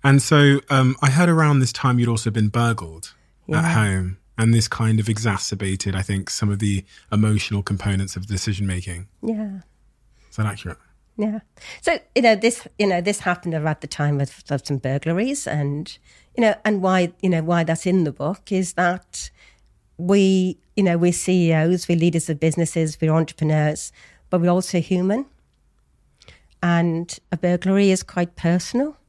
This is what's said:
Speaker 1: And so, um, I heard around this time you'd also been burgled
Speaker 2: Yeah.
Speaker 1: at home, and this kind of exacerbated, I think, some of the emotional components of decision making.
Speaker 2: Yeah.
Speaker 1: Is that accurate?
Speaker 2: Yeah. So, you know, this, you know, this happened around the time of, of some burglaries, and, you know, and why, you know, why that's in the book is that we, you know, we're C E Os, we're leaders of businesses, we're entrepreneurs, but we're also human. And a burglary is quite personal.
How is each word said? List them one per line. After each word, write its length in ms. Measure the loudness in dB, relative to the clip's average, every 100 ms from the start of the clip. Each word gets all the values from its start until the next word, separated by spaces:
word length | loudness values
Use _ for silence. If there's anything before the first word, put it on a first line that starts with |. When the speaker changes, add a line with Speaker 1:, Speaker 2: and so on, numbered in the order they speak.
Speaker 1:
And 200 | 6 4
so, 400 | 6 6 6 4 2
um, 260 | 2 2 2
I 80 | 0
heard 200 | 2 4
around 300 | 4 4 4
this 140 | 2
time 260 | 0 0 2
you'd 100 | 2
also 200 | 0 -2
been 180 | 0 0
burgled 640 | 2 0 -2 -8 -14 -18 _ _ _ -4
Speaker 2:
Yeah. 140 | -2
Speaker 1:
at 120 | 0
home, 440 | 2 2 0 -2 -8 _ -2
and 160 | 2
this 140 | 4 2
kind 320 | -2 0 0
of 80 | 0
exacerbated, 880 | -2 -2 -4 -4 -6 -6 -4 -4 -4
I 60 |
think, 280 | -2 -4 -4
some 200 | -4 -2
of 100 | 0
the 240 | 0 -2 -6 -20 _
emotional 520 | 0 2 2 0 -4
components 520 | -4 -4 -2 -2 -4 -8
of 80 | -6
decision 420 | -6 -4 -4 -4
making. 400 | -6 -8 -12 -14 _
Speaker 2:
Yeah. 380 | -8 -6 -8 -12 -18 _ _ _ _ _ _
Speaker 1:
Is 60 | -6
that 100 | -6
accurate? 320 | -6 -12 -14 _ _ _ -6
Speaker 2:
Yeah. 240 | -4 -6 _ _ -20 -8
So, 180 | -4 -4 _ 2
you 60 |
know, 140 | 2 4
this, 320 | 2 -2 -12 _
you 80 | 0
know, 120 | 0
this 200 | 0 -2
happened 340 | -2 -4 -4
around 240 | -4 -2 -4
the 60 | -8
time 320 | -4 -2 0
of, 240 | -4 -8 -8
of 160 | -8 -4
some 120 | -4
burglaries, 680 | -2 -4 -2 -2 -2 -4 -6
and, 500 | -4 -4 -4 -10 -16 _ _ _ 0
you 60 |
know, 140 | 0 2 0
and 160 | 0
why, 320 | 2 2 0 -2
you 80 | -2
know, 140 | 0
why 200 | 0 0
that's 220 | 0 -2 0
in 180 | 2
the 80 | 0
book 400 | -2 -6 -6 -4
is 220 | -4 -2
that 560 | 0 -2 -2 _ -14 -14 _ -20 _ _ _ _ _
we, 600 | 0 4 4 4 0 -4 _ 0
you 80 |
know, 140 | 2 4
we're 160 | 2
C 360 | 0 0 2 4
E 40 |
Os, 340 | 4 2 0 0
we're 100 | 2
leaders 320 | 2 0 -4
of 120 | -2
businesses, 560 | 0 0 -2 0 -2 -2
we're 140 | 0
entrepreneurs, 800 | 2 0 -2 0 2 0 -2 -8 _ -20 _ _
but 120 | 0
we're 80 | 2
also 320 | 0 0 -2
human. 460 | 0 0 0 -2 -4 _ _ _ _ _ _ _ _ _ -20 -20 _ _
And 560 | 0 2 0 -2 -6 -12 _
a 60 | -4
burglary 520 | -2 -2 0 2 2
is 120 | 2
quite 320 | -2 -4 -6 -4
personal. 600 | -2 0 -2 -2 -2 -6